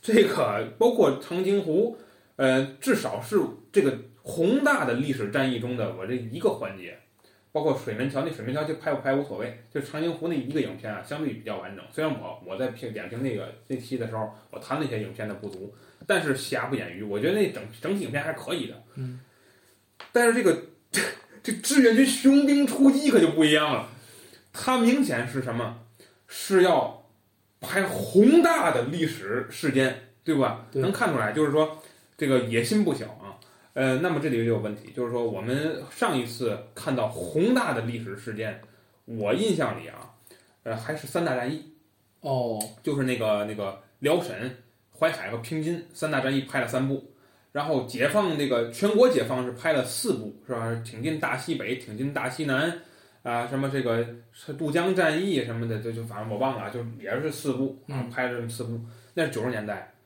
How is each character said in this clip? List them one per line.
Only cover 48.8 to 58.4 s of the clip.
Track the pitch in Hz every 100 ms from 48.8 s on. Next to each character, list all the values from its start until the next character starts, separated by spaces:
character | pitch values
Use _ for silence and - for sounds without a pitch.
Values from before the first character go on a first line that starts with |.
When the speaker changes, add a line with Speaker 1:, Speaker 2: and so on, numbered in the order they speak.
| 202 214
Speaker 1:
国 | 254
解 | 139
放 | 110 127
是 | 123
拍 | 123 165
了 | 147
四 | 127 - 233
部， | 110 107 - -
是 |
吧？ | 123 113 117
挺 | - 110
进 | 143 156
大 | 143 127
西 | -
北， | 143 98 127
挺 | - 107
进 | 139
大 | 143 127
西 | 131 147
南， | 131 160 170 - - _ _
啊， | 123 120 120
什 | 135
么 | 135
这 | 135
个 | 123 113 117 - - - - 139
渡 | 156
江 | 143 180
战 | 185 165 156
役 | 196 156
什 | 117
么 | 117 117
的， | 110
就， | 113
就 | 113
反 | 113 104
正 | 110
我 | 104
忘 | 135 120
了 |
啊， | 98
就 | 123 117 113
也 | 95 120
是 | 151
四 | 143 143
部， | 123 135 - -
Speaker 2:
嗯。 | 135
Speaker 1:
啊， | 120
拍 | 123 127
了 |
这 | 120